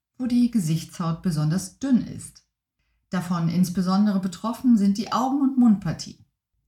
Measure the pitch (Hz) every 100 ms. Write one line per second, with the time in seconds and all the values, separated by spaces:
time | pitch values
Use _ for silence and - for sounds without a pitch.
0 | _ - 254 240 240 233 156 165 - -
1 | 165 165 185 156 151 185 - - 269 240
2 | - - - - _ _ _ _ _ _
3 | _ 185 - 175 165 170 185 - 180 190
4 | 208 190 190 - 220 247 262 233 202 202
5 | 202 214 254 285 269 254 240 196 165 -
6 | - - _ _ _ _